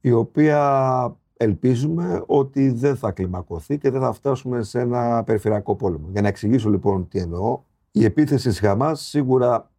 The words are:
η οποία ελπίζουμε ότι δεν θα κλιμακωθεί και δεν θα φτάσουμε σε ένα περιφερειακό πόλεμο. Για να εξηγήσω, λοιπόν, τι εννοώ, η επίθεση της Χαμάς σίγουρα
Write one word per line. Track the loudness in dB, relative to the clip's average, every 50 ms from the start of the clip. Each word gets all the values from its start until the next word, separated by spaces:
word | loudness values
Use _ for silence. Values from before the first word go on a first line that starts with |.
η | _ 4
οποία | 2 2 2 0 _ 2 4 4 4 4 2 2 2 2 2 2 0 0 -2 -4 -6 _ _ _ _
ελπίζουμε | _ 0 0 0 2 2 0 2 2 0 -2 -2 -2 -2 -2 -4 -4 -2
ότι | 0 2 2 2 0 0 0 2 2
δεν | 2 2 0 0 0
θα | 0 -2 -6
κλιμακωθεί | -4 -4 -4 -4 -4 -8 -8 _ -10 -12 -8 -6 -8 -2
και | -2 -2
δεν | 0 0
θα | -2 -2 -2
φτάσουμε | -2 _ -2 -2 -2 -4 -6 -4 -4 -6
σε | -4 -4 -4
ένα | -2 -2 -2 -2 0 0 0 0 0
περιφερειακό | 0 -2 0 0 0 -2 -2 0 -2 -4
πόλεμο. | -2 -2 -4 -4 -4 -8 -6 -2
Για | 0 0
να | 0
εξηγήσω, | 0 -2 -2 0 0 2 2 2
λοιπόν, | 0 0 2 0 0 0 -2 -4
τι | _ -6
εννοώ, | -6 -4 -6 -4 -4 -4 -4 -4 _ _ _ _ _ _
η | _ 2 2
επίθεση | 2 4 2 2 2 2 0 0 0
της | -2 0
Χαμάς | 2 0 2 2 0 -2 -2 -4
σίγουρα | -8 -6 -4 -2 0 2 2 2 4 2 2 0 -2 _ _